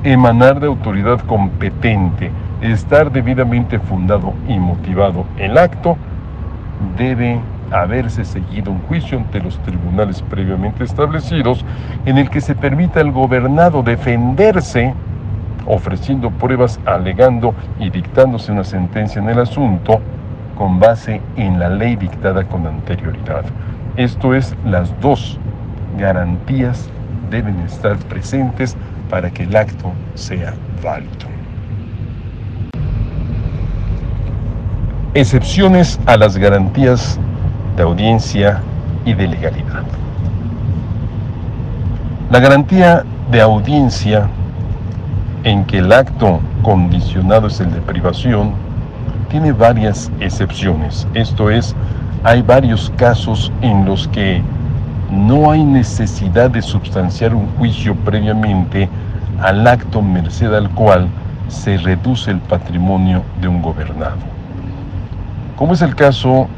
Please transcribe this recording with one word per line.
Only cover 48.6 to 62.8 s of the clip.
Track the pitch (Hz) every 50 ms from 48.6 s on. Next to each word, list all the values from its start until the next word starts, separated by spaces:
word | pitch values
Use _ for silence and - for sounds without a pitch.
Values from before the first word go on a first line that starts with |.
| - - - - - - - - - - - - - -
tiene | - 151 156 151
varias | 131 110 113 117 117 113 107 107 101 - - - - -
excepciones. | 101 95 - - 101 90 - - 101 95 85 78 76 73 - - - - -
Esto | 117 113 - - 107 110 104
es, | 107 120 113 - - - - - - - - - - -
hay | - 113 117 123
varios | 120 120 123 135 135 120 113 98 - - -
casos | - 123 120 117 - - 123 110 101 - - - -
en | 120 120 104 101 95
los | 95 98 90 - -
que | 107 107 98 95 92 87 85 - - - - - - - - - - - - -
no | 98 98 101 110 131 147 151 151
hay | 151 156 151
necesidad | 143 135 131 113 - - - 113 95 - - 101 95 87 113 123 127
de | 120 113
sustanciar | 98 - - - - - - 98 92 87 - - 113 113 113
un | 113 101 - - -
juicio | 123 117 - - - 104 101
previamente | 87 - 107 104 107 104 107 107 107 110 104 98 92 90 - - 98 98 90 - - - - - - - - - -
al | 92 95 98 101 113
acto | 120 123 117 - - - 110
merced | 104 98 90 90 82 - - - 117 110 107
al | 107 104 95
cual | 85 - 110 107 95 90 90 90 87 - - - - - - -
se | - - - 110 98 92
reduce | 82 92 92 85 - 123 127 117 - 110
el | 101 87
patrimonio | - - 92 90 - - 87 85